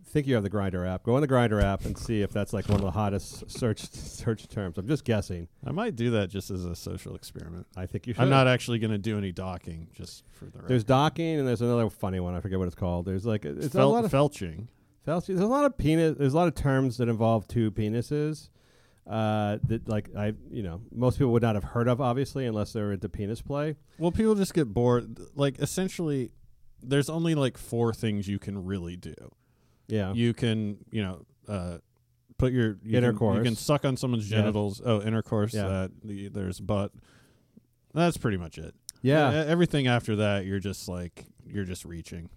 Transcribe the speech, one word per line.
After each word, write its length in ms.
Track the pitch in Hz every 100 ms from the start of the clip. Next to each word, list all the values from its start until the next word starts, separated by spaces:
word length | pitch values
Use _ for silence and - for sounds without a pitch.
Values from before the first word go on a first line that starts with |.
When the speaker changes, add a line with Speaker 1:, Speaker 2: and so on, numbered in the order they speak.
| -
Speaker 1:
think 220 | 151 139
you 60 | 117
have 80 |
the 40 | 98
Grindr 380 | 104 95 90 90
app. 140 | 92
Go 140 | 117 127
on 60 |
the 40 | 147
Grindr 320 | 127 117 107
app 240 | 98 98 -
and 120 | -
see 240 | - 107
if 80 | 98
that's, 200 | 104 98
like, 160 | 101 98
one 80 | 101
of 60 |
the 80 | 95
hottest 580 | 98 101 98 - - -
search, 300 | - 120 - -
search 560 | - - - 117 110 -
terms. 320 | 110 95 95
I'm 80 | 101
just 180 | 151
guessing. 440 | - 107 - 87 85 _ 127
Speaker 2:
I 60 |
might 240 | 156 233 117
do 140 | 120
that 180 | 113 92
just 220 | 98 -
as 120 | 92
a 120 | 87 87
social 400 | - 95 - 90
experiment. 500 | - - 82 85 - -
Speaker 1:
I 100 | 92
think 200 | 107 123
you 80 | 110
Speaker 2:
I'm 100 | 131
Speaker 1:
should. 40 |
Speaker 2:
not 160 | 135 127
actually 320 | 123 - 117
gonna 180 | 110 104
do 220 | 110 104
any 140 | 98
docking, 560 | 87 92 90 - 82 80
just 300 | - 90 - -
for 140 | -
the 140 | 98 -
record. 100 | -
Speaker 1:
There's 160 | 123
docking, 560 | 107 131 151 170 165 156
and 80 | 131
there's 140 | 113
another 280 | 120 120 110
funny 300 | - 101 92
one. 160 | 90 87
I 40 |
forget 200 | 92 95
what 60 | 90
it's 80 | -
called. 300 | 90 87 90
There's, 200 | 95 110
like, 180 | 107
it's 300 | 73 71 139
Speaker 2:
Fel-, 140 | 135 135
Speaker 1:
a 20 |
lot 140 | 233
of 80 | 214
Speaker 2:
felching. 560 | 135 147 - 90 80 117 _ _ _
Speaker 1:
Felching. 220 | - 170 180
There's 140 | 185
a 60 | 214
lot 160 | 269
of 120 | 285 -
penis. 400 | 147 160 160 135
There's 160 | 139
a 40 | 156
lot 100 | 175
of 80 |
terms 440 | 131 139 135 135 117
that 100 | 117
involve 400 | 113 113 113 -
two 240 | 117 110
penises, 760 | 104 107 117 - 147 151 151 - _ _ _ _ _ -
uh, 460 | 110 107 107 104 104
that, 240 | - 113 -
like, 220 | 107 107
I, 200 | - 104 107 -
you 120 | 123
know, 200 | 92 85 117
most 220 | 113 123 -
people 160 | 131
would 80 | 117
not 140 | 117
have 100 | 104
heard 240 | - 117 120
of, 100 | 123
obviously, 460 | 127 123 131 139
unless 300 | 123 107 101
they're 180 | 113 104
into 160 | 95 101
penis 320 | - 101 117
play. 360 | - 139 151 147 _ -
Speaker 2:
Well, 140 | 175
people 220 | 175 220
just 180 | 208 190
get 140 | 170 123
bored. 520 | 104 123 120 110 113 90
Like, 260 | 139 139 135
essentially, 720 | 143 - 190 - 160 139 120 - - - - -
there's 260 | 139 143 135
only, 260 | 160 165
like, 220 | 151 131 -
four 380 | - 117 117
things 340 | 110 113 104 98
you 100 | 98
can 280 | - 98 92
really 300 | 98 87 90
do. 160 | - - - - _ _ _ _ -
Speaker 1:
Yeah. 260 | 110 95
Speaker 2:
You 220 | 110 120
can, 420 | 110 117 110 104 101 -
you 120 | 110
know, 220 | 95 90 - _ -
uh, 300 | 101 87 85 - _ _ _ _ -
put 160 | 127
your, 240 | 127 113 95
you 80 | 110
can, 60 | 123
Speaker 1:
Intercourse. 420 | 120 104 110 101
Speaker 2:
you 60 |
can 120 | 120 110
suck 300 | - 147 139
on 100 | 131
someone's 340 | 127 117 101
Speaker 1:
Yeah. 100 | 107
Speaker 2:
genitals. 420 | 104 104 101 104
Oh, 160 | 123 104
intercourse. 540 | 107 110 - 110 107
Speaker 1:
Yeah. 140 | 110 95
Speaker 2:
That 220 | 95 92 -
the, 240 | 107 98 101
there's 320 | 101 95 95
butt. 320 | 98 101 104 - - - _ _ _ _ _ _ _
That's 220 | 151 170 165
pretty 200 | - 196
much 220 | 82 -
it. 160 | 80 - - -
Speaker 1:
Yeah. 280 | 127 156 139
Speaker 2:
E-, 160 | 151 151
everything 380 | 170 170 147 127
after 300 | 120 113 107
that, 280 | 104 101
you're 140 | 95 98
just, 280 | 98 90 -
like, 380 | 90 87 - - - -
you're 180 | 101
just 200 | 92 92
reaching. 440 | - 85 - 90 85